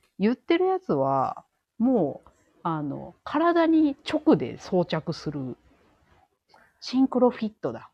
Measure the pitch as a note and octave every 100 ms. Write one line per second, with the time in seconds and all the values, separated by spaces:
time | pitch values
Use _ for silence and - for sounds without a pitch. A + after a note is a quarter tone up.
0 | _ - G3+ C4 - E4+ F#4 F#4 - C#3+
1 | C3+ C3+ B2+ - - _ _ - A#3+ A#3+
2 | D3 - _ _ _ _ F3 D#3+ D3 C#3
3 | C#3 - - D4 E4+ E4+ D#4+ D#4+ D4+ C#4
4 | - D4+ - F3+ B2+ - - F#3 E3+ D#3+
5 | D#3+ D#3 D#3 D3 C3 A#2 _ _ _ _
6 | _ _ _ _ _ _ _ _ - B3+
7 | C4+ B3 B3 A#3+ G#3+ - C#3 A2+ -